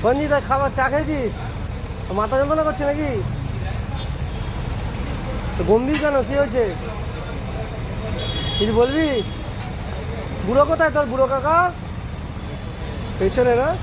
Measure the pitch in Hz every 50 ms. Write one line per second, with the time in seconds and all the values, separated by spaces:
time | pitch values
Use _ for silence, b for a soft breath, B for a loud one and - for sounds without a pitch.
0 | - 214 247 277 302 294 285 285 269 - 262 269 277 269 - - 262 269 254 294
1 | 311 285 311 285 254 214 - - - - - - - - - - - - - -
2 | - - 185 196 214 220 247 262 277 285 311 311 311 311 302 - 285 285 285 294
3 | 302 294 247 208 - - - - - - - - - - - - - - - -
4 | - - - - - - - - - - - - - - - - - - - -
5 | - - - - - - - - - - - - - - 208 226 247 269 302 294
6 | 285 302 285 269 254 - 277 277 285 254 208 254 233 202 175 - - - - -
7 | - - - - - - - - - - - - 220 - - - - - - -
8 | - 247 - - - - - - - - - - 208 214 226 233 240 254 269 311
9 | 320 302 277 233 196 214 - - - - - - - - - - - - - -
10 | - - - - - - - - - 180 233 269 294 294 330 320 330 311 262 294
11 | 294 240 233 262 262 247 269 269 262 294 320 339 359 359 359 - - - - -
12 | - - - - - - - - - - - - - - - - - - - -
13 | - - - - 190 190 190 - 247 247 240 233 254 302 349 -